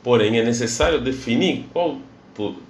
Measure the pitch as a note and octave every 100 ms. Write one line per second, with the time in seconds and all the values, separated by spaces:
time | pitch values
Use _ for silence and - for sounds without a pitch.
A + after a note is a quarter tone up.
0 | B2 A#2+ G#2+ A#2 A#2 A#2 A#2 - D#3+ D3+
1 | B2+ C3 A#2 A#2+ F3+ A#2+ - E3 E3+ C3+
2 | - - - - G2+ -